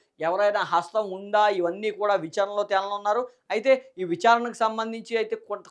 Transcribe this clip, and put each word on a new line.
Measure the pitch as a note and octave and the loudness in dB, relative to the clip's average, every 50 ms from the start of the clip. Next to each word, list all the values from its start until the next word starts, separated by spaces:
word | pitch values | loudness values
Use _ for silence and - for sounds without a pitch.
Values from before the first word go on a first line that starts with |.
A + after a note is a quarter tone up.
| _ _ _ - | _ _ _ -4
ఎవరైనా | D#3 E3 F3+ F#3+ G#3 G#3 G#3 G#3 | -2 -2 0 2 2 2 2 0
హస్తం | F3+ C#3+ E3+ E3+ E3+ - - A3 G#3+ G3 | -2 2 0 0 0 0 -2 -2 -2 -2
ఉందా, | F#3 F#3+ G3+ G3+ G#3 G#3 G#3+ G#3 | -6 -10 -6 0 2 4 4 4
ఇవన్నీ | G3+ F#3 F3 E3+ F3+ G3 G#3+ G#3+ | 2 2 0 -2 -2 -2 -4 -4
కూడా | - F#3 G#3 G#3 G3+ | -4 -2 0 0 0
విచారణలో | F#3+ D#3+ E3 - G#3 G3 G3+ G#3 G#3 | 0 -2 -4 -2 -2 -2 -2 0 -2
తేలనున్నారు. | G3+ G3+ G3+ F#3+ G3 G3+ G3+ G3+ G3+ G#3 G#3+ A#3+ B3+ B3 _ _ _ - | -2 0 0 0 0 -2 -6 -4 -2 0 0 0 -2 -6 _ _ _ -6
అయితే | F#3+ A3+ A#3 C4+ C4 C4 - - - F3+ | -4 0 4 4 2 2 2 -10 -10 -8
ఈ | F#3 | -4
విచారణకు | E3+ E3+ - - A#3 A#3 A#3 A#3+ A#3+ G#3+ | -4 -2 2 4 4 4 4 2 -4 -2
సంబంధించి | - A3+ A3 A3 A3 A3+ A3+ A3+ A3+ - - A#3 | -2 -2 -2 0 -2 -6 -6 -6 -10 -8 -4 -4
అయితే | A3+ G#3+ A3 A3+ | -4 -2 -4 -6
కొంత | A3 - - G#3 G3 F3+ - | -8 -8 -10 -10 -10 -12 -12